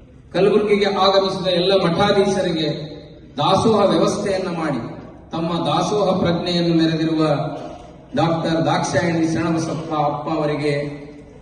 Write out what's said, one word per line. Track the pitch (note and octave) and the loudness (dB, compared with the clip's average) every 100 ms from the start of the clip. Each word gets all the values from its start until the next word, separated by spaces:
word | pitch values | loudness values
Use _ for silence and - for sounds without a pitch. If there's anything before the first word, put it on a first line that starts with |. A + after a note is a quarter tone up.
| - - - | -20 -20 -6
ಕಲಬುರಗಿಗೆ | F3 G3+ G#3 G#3 G3+ G3+ | 2 4 4 2 2 2
ಆಗಮಿಸಿದ | G3 G3 G3 F#3+ - F3+ | 2 2 4 2 -2 0
ಎಲ್ಲ | F3 F#3 | 0 2
ಮಠಾಧೀಶರಿಗೆ | G3 E3+ E3+ G3+ F#3+ G3 F#3+ F3 D#3+ D3+ - - - - - - - | 2 2 2 2 4 2 2 0 -2 -2 -4 -8 -14 -18 -20 -12 -2
ದಾಸೋಹ | D#3 F#3+ A3+ G#3+ F#3+ | 2 4 4 4 4
ವ್ಯವಸ್ಥೆಯನ್ನ | E3 E3+ G3 G#3 F#3 F3+ E3+ | 4 2 0 -2 -2 -4 -4
ಮಾಡಿ, | D#3 B2 - - - - - | -4 -4 -6 -12 -18 -20 -10
ತಮ್ಮ | D#3+ E3+ E3+ C#3+ | -6 -2 -2 0
ದಾಸೋಹ | D#3+ F3+ G#3 F#3+ - | 0 0 0 2 2
ಪ್ರಜ್ಞೆಯನ್ನು | E3+ E3+ F3+ F3 E3+ D#3+ | 0 0 0 0 2 4
ಮೆರೆದಿರುವ | D#3+ D#3 D#3+ D#3 D#3 C#3 - - - - - - - - | 2 2 0 2 2 0 -2 -8 -12 -14 -18 -20 -8 -2
ಡಾಕ್ಟರ್ | E3+ E3 E3 E3 D3 | 0 0 -2 0 0
ದಾಕ್ಷಾಯಣಿ | D3+ - F#3 E3+ E3 D#3+ | 0 0 0 0 0 0
ಶರಣಬಸಪ್ಪ | D#3+ E3 D#3+ D#3+ D3 E3 | 0 0 -2 -2 -6 -4
ಅಪ್ಪ | D#3 D3 D3+ D3+ | -2 -2 -2 -4
ಅವರಿಗೆ | D#3+ D3+ D3 D3 C#3+ C#3+ - - - - - | -2 -2 -2 -2 -2 -4 -10 -16 -20 -20 -20